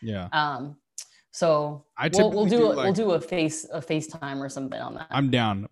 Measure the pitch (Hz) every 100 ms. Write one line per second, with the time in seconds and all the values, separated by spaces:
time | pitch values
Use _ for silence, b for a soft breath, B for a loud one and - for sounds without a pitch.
0 | 113 101 90 156 147 131 143 147 _ -
1 | B B B - 170 151 147 147 - -
2 | 151 185 214 202 208 233 - 143 147 165
3 | 214 165 - 180 156 - - 160 - 156
4 | 151 - 139 139 139 139 135 113 120 117
5 | - 131 139 123 110 98 104